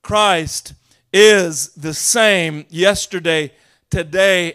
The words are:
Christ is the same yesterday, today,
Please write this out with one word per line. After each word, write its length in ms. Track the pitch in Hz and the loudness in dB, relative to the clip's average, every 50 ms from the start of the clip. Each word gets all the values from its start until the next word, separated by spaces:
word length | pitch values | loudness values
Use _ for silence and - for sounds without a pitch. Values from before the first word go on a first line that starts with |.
| - | -8
Christ 680 | - 208 214 214 202 180 165 156 139 - - - - - _ _ _ _ _ _ _ - | -2 0 2 2 2 2 0 -2 -6 -10 -12 -12 -14 -20 _ _ _ _ _ _ _ 2
is 560 | 196 214 214 208 196 180 165 156 131 - - | 6 6 6 6 4 2 -2 -4 -6 -10 -10
the 240 | _ 160 143 160 147 | _ -12 -10 -10 -8
same 720 | - - - - 233 220 214 196 180 165 160 151 151 151 _ | -6 -4 -2 0 2 2 2 2 0 -2 -4 -6 -10 -14 _
yesterday, 840 | 160 165 180 196 202 - - - 196 180 160 170 160 156 151 135 - _ _ _ _ _ _ _ | -4 0 0 0 0 0 -6 -8 -10 -6 -4 -2 -2 -2 -4 -6 -12 _ _ _ _ _ _ _
today, 640 | - 185 170 151 160 190 190 196 190 180 175 170 165 | -6 -6 -6 -4 -2 0 2 2 2 0 -2 -4 -8